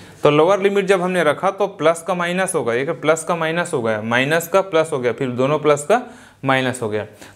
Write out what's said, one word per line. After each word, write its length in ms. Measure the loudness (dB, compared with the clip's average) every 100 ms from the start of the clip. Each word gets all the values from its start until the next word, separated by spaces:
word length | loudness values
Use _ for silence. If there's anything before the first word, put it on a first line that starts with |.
| -20 0
तो 80 | 2
lower 300 | 4 4 2
limit 260 | 2 0 2
जब 160 | 2
हमने 200 | 2 0
रखा 260 | 0 0 -2
तो 160 | -2 -4
plus 340 | 0 0 0
का 120 | -2
minus 400 | -4 -2 -2 -2
होगा, 200 | -2 -2
एक 160 | -2 -2 -2
plus 240 | 0 0
का 120 | -2 -2
minus 360 | -2 -2 -2
हो 80 | -2
गया, 180 | -2 -2
Minus 460 | 0 0 2 0 0
का 120 | 0
plus 280 | 2 0 0
हो 60 | -2
गया, 140 | -2
फिर 160 | -2 -4
दोनों 280 | -2 0 2
plus 260 | 2 2
का 180 | 2 0 0 -14 -20 _
माइनस 380 | 0 0 0 -2
हो 60 | -4
गया। 180 | -4 -6 -14 -20